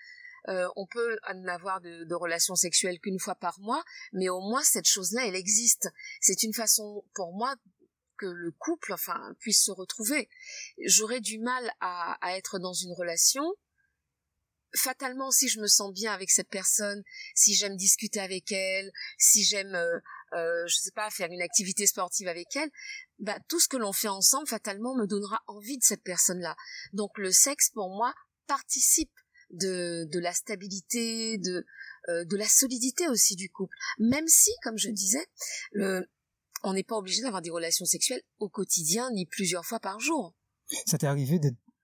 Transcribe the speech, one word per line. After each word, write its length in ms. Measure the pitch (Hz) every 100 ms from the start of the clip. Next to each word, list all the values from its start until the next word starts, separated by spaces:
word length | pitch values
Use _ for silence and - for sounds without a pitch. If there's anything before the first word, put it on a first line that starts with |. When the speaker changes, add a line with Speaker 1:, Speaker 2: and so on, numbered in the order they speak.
| - - - - -
Speaker 1:
Euh, 200 | 185 180 -
on 100 | 190
peut 320 | 240 233 220 -
en 180 | 190 185
avoir 340 | 175 190 190
de, 240 | 175 170
de 100 | 165
relations 400 | 170 170 170 -
sexuelles 460 | 180 180 - 185 175
qu'une 180 | 208 190
fois 160 | -
par 260 | 180 175 180
mois, 220 | 202 285 - - -
mais 160 | 185 185
au 120 | 180
moins 220 | 196 254
cette 240 | 294 208 165
chose-là, 400 | 208 180 226 240
elle 80 |
existe. 560 | 185 185 208 233 - 190 - - -
C'est 220 | - 185
une 120 | 220
façon 500 | 214 214 - 208 208 -
pour 220 | - 170 185
moi 200 | 247 269 185 _ _ _ _ -
que 80 | 196
le 260 | 175 170
couple, 400 | - - 330 -
enfin, 260 | 180 - 170 - -
puisse 240 | 220 196
se 80 | -
retrouver. 580 | 185 185 - 214 294 220 - - - - - -
J'aurais 340 | 202 214 247
du 180 | 208 220
mal 320 | 233 254 226 -
à, 360 | 185 180 170 -
à 120 | 180 190
être 220 | - 190
dans 140 | 180
une 200 | 180 180
relation. 520 | 170 170 170 - 262 320 415 _ _ _ _ _ _ _ _ _ _ _
Fatalement, 560 | - 262 262 269 254 269
si 180 | 247 254
je 120 | 214
me 60 | 208
sens 260 | - 202
bien 200 | 190 220
avec 180 | 190 185
cette 200 | - 185
personne, 520 | 196 185 - 208 202 196 - -
si 200 | - 208
j'aime 220 | 202 208 196
discuter 440 | 190 - 214 208
avec 320 | 190 190 -
elle, 380 | 196 190 190 196 - - -
si 240 | - 214
j'aime, 320 | 190 202 196
euh, 240 | 180 170 165 - - -
euh, 320 | 170 165 170 170
je 100 | -
sais 160 | 190
pas, 160 | - 214
faire 200 | - 170
une 100 | 180
activité 460 | 175 - 190 196 202
sportive 420 | - 180 - 180
avec 260 | 170 165
elle, 160 | 277 302 - - - - -
bah, 200 | 202 - -
tout 120 | 339
ce 60 | -
que 120 | 262
l'on 160 | 208
fait 140 | 196 220
ensemble, 380 | 196 190 269 302
fatalement, 480 | 220 214 196 240
me 120 | 262 202
donnera 360 | 208 202 226 -
envie 320 | 302 208 269
de 40 |
cette 200 | - 202
personne-là. 520 | - 175 - 180 170 156 - - -
Donc, 200 | 196 208 -
le 160 | 190
sexe, 380 | 190 277 294 -
pour 180 | 226 185
moi, 240 | 196 240 - _ _ -
participe 640 | 269 - 254 - - - _ _ _ -
de, 560 | 180 190 180 175 170 160
de 60 | 175
la 160 | 175
stabilité, 1040 | 175 - 202 196 196 - 240 226 226 226 220
de, 260 | 180 180 - - - - -
euh, 160 | 170 170
de 100 | 196
la 100 | 214
solidité 600 | - 254 247 254 - 339
aussi 280 | 226 - 180
du 120 | 196
couple. 260 | - 190 - - -
Même 300 | 220 277 320
si, 220 | - - 466
comme 140 | 240 220
je 140 | 202
disais, 360 | 202 190 254 359 - - - -
le, 340 | 208 196 185 - _ _ _ _ -
on 120 | 202
n'est 100 | 190
pas 120 | - 220
obligé 260 | 185 190
d'avoir 180 | 254 190
des 100 | 165
relations 360 | 170 165 165 175
sexuelles 360 | 170 - 254 - -
au 120 | 208
quotidien, 600 | - 185 - 151 208 254
ni 120 | 208
plusieurs 400 | 170 - 185 180
fois 160 | 165 226
par 180 | 196 208
jour. 380 | 269 320 175 - _ _ - -
Speaker 2:
Ça 140 | - 151
t'est 80 | 143
arrivé 320 | 143 131 175
d'être, 180 | 147 120 _ _